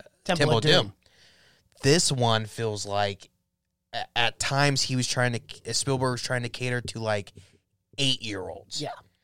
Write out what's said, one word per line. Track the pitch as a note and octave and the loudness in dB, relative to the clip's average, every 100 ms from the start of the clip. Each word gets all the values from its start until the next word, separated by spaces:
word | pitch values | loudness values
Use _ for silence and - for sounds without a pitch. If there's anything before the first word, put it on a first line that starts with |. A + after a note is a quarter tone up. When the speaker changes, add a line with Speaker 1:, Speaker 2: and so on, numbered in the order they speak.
| - _ - | -14 _ -4
Speaker 1:
Temple | F3 | 2
Speaker 2:
Temple | D3 A#2 | 4 4
Speaker 1:
of | B2+ | 4
Speaker 2:
of | |
Doom. | F3 G#2 | 4 2
Speaker 1:
Doom. | - _ _ _ _ _ _ _ _ | -6 _ _ _ _ _ _ _ _
Speaker 2:
This | C3+ D#3+ - | 4 4 4
one | C3+ A#2 A2 A2 | 2 2 2 0
feels | - A2+ G#2 G2+ | -4 -4 -4 -2
like | G2+ G#2 G2 - _ _ _ _ _ _ | 0 0 -2 -14 _ _ _ _ _ _
a-, | A#2 F#2+ - | -10 -4 0
at | A#2 - | 0 0
times | - C#3 C#3+ C3+ | -2 2 4 2
he | - B2+ | 0 -2
was | B2 | -2
trying | - B2 A#2 - - | 0 0 -2 -8 -14
to, | - | -6
Spielberg | A2+ - C3 B2+ | -4 -2 0 0
was | B2 | -2
trying | - B2 | -4 -4
to | A#2+ | -4
cater | - B2+ B2 | -6 -4 -4
to, | A2+ A#2 | -4 -4
like, | A2 G#2 G2+ - - _ _ _ _ - | -2 -2 -4 -14 -20 _ _ _ _ -2
eight-year-olds. | C#3 C3 A2 G2 F2+ D#2 - D3 | 0 0 -4 -8 -8 -12 -12 -10
Speaker 1:
Yeah. | D3 - - _ | -8 -10 -18 _